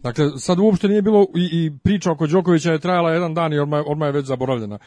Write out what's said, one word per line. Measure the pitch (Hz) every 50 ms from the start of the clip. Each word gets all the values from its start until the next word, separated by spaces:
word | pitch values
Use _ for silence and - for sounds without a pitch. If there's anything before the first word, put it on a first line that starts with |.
Dakle, | - 123 117 - 151 143
sad | 143 131 - - 180 175
uopšte | 202 220 202 - - 196
nije | 208 214
bilo | 196 214 214 208 202 - -
i, | 175 180 170 160
i | 170 165 156 147 131
priča | _ 180 208 190 - 180
oko | 160 143 165
Đokovića | 147 160 190 175 180 175 156 139 170
je | 160 156
trajala | - 175 180 175 170 165
jedan | 160 170 180 165 156
dan | 170 165 160
i | 151 147
odmah, | 147 147 151 147 147
odmah | 147 147 156 156 143
je |
već | 139 147 139
zaboravljena. | 135 135 123 131 131 131 120 110 104 104 104 -